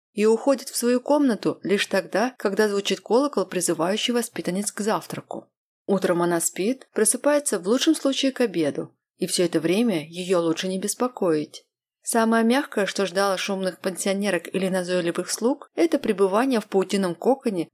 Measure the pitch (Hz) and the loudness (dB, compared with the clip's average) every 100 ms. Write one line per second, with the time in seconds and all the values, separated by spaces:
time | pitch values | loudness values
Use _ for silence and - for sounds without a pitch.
0 | _ - 214 220 254 269 - - 240 247 | _ 0 2 4 2 0 -2 -4 0 0
1 | - 294 277 208 160 - - 196 - 196 | 2 4 4 2 -2 -4 0 0 0 -2
2 | 170 180 247 - 214 196 214 202 196 190 | 0 -2 -2 -2 -2 2 0 0 -2 -4
3 | - 226 285 208 185 185 170 160 165 214 | 0 2 2 0 -2 -2 -2 0 0 0
4 | - 240 226 - 170 185 214 - 208 180 | 0 -2 -2 -6 -4 -4 -4 -4 -2 -2
5 | - - - - - _ _ _ - 185 | -4 -10 -10 -12 -14 _ _ _ -2 0
6 | - 170 175 170 - - 190 262 - - | 2 2 2 2 -2 -2 -2 -2 -4 0
7 | 214 - 277 294 285 202 175 247 - 311 | 0 2 2 2 0 -2 0 0 2 2
8 | 277 269 269 262 240 175 147 135 165 _ | 0 0 -2 0 0 0 -2 -2 -8 _
9 | _ _ 180 - 175 170 160 185 240 175 | _ _ -4 0 0 2 0 2 2 0
10 | 151 170 180 185 170 160 190 185 208 - | -4 -8 -2 0 2 0 -2 -4 -4 -2
11 | 247 - 190 156 151 - - _ _ _ | -4 -2 0 0 -2 -10 -20 _ _ _
12 | - 240 226 226 226 254 - - 190 - | -4 0 2 4 4 2 0 -2 -2 -2
13 | 190 180 202 185 - 196 185 175 196 170 | -2 0 0 -2 -4 -4 -4 -4 -6 -4
14 | 208 196 202 180 - 190 190 185 175 180 | -2 -2 0 -2 -2 -4 -2 -2 0 0
15 | 170 170 180 - 226 285 - - 330 285 | 0 -2 -4 -2 -2 -2 -4 -2 0 2
16 | 220 190 196 196 269 240 - 196 190 202 | 0 2 2 2 2 0 0 0 0 0
17 | 190 170 - 269 240 190 156 | -2 0 0 0 0 -4 -6